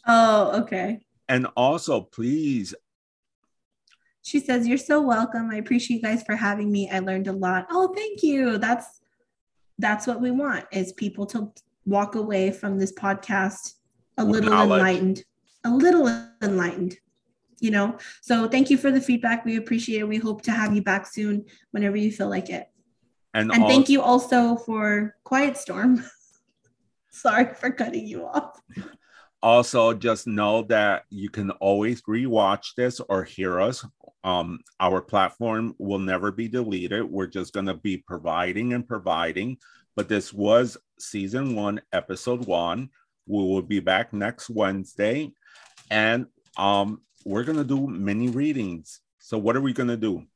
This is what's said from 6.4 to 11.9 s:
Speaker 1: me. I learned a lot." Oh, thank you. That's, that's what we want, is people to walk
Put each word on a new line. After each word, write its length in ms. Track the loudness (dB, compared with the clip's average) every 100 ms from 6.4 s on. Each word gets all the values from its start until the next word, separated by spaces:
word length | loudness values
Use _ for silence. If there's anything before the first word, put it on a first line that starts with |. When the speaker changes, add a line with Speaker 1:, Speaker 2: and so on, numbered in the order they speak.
| -2 0 0
Speaker 1:
me. 180 | -2 -2
I 100 | -4
learned 280 | -2 -4 -4
a 60 |
lot." 340 | -2 -2 -2 0
Oh, 240 | 0 0
thank 300 | -2 -8 0
you. 340 | 2 2 0 0
That's, 440 | -2 -2 -4 _ _ _ _ _ _ _ _ -4
that's 300 | -2 -2 -2
what 140 | -2
we 100 | 0
want, 340 | 0 -2 -4 -4
is 220 | -4 -4
people 320 | -4 -8 -6 -6
to 240 | -6 -8 -12 _ _
walk 300 | -2